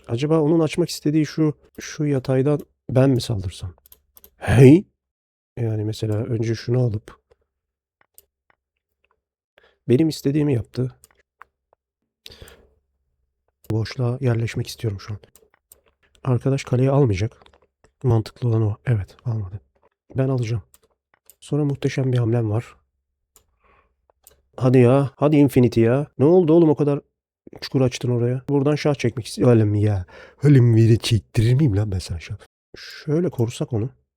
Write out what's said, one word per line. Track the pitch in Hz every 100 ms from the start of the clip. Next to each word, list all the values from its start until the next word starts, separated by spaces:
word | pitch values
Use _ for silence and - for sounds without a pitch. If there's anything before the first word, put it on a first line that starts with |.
| -
Acaba | 117 147 160
onun | 147 165
açmak | 156 - 165
istediği | - 151 156 147
şu, | - 156 - _ -
şu | - -
yataydan | 147 139 127 131 135 147 - _ -
ben | 123 135
mi | 123
saldırsam? | - 107 92 - 92 - _ _ _ _ _ _
Hey! | - 110 131 165 - _ _ _ _ _ _ -
Yani | 113 107
mesela | 107 107 107
önce | 104 120 113 113
şunu | 110 - 123
alıp | 123 107 - - _ _ _ _ _ _ _ _ _ _ _ _ _ _ _ _ _ _ _ _ _ _ _ _ _ _ -
benim | 120 160
istediğimi | - 139 151 147
yaptı. | 123 - - 127 - _ _ _ _ - _ _ _ _ _ _ _ - - - - _ _ _ _ _ _ _ _ _ _ _
Boşluğa | 110 107 - 120 127
yerleşmek | 131 113 113 - 113
istiyorum | - 113 98
şu | -
an. | 104 - _ _ _ _ _ _ _ _ _
Arkadaş | - 120 135 135
kaleyi | - 123 135
almayacak. | 139 135 92 110 - - _ _ _ _ _
Mantıklı | 127 113 107 - 123
olan | 110
o. | 107 104 -
Evet, | 113 92 _
almadı. | 127 110 92 101 - _ _ _ _ 127
Ben | 131
alacağım. | 131 110 117 - _ _ _ _ _ _ _
Sonra | - 147
muhteşem | 147 139 139 139 131
bir | 123
hamlem | 113 120 110
var. | 107 - - _ _ _ _ _ _ _ _ _ _ _ _ _ _ _ _ _ -
Hadi | 131 127
ya. | 120 139 135 -
Hadi | 147 151
Infinity | 143 135 123 117
ya. | 113 131 147 -
Ne |
oldu | 139 185 160
oğlum | 165 160
o |
kadar | 143 143 143 - _ _ _ - -
çukur | - 139
açtın | 127 - 123
oraya? | 123 120 131 127
Buradan | 143 135
şah | 147 156
çekmek | 143 120 - -
istiyorum. | - 131 120
Oğlum | 107
ya. | 104 107 101 90 - - _
Oğlum | 143 139 120 113
biri | 113 113
çektirir | - 110 - 123 110
miyim | 127 156 98
lan | 107
ben | 92
sana | - 82
şah? | - 98 - _ _ -
Şöyle | - - - 151 175
korursak | - 117 - 156
onu. | 113 117 - _